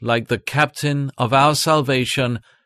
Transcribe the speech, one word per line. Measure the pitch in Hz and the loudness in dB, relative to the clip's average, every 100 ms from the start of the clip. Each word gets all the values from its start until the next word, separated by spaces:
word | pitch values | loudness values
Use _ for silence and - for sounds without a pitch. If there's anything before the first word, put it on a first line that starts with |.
like | 117 117 113 | -2 -2 0
the | 117 | -4
captain | - 139 147 - 147 143 135 - | -2 -2 -2 -2 -4 -2 -4 -4
of | 120 | 0
our | 135 147 | 4 4
salvation, | 147 165 156 135 131 123 - 123 117 - _ | 2 2 2 2 0 0 -2 -2 -4 -10 _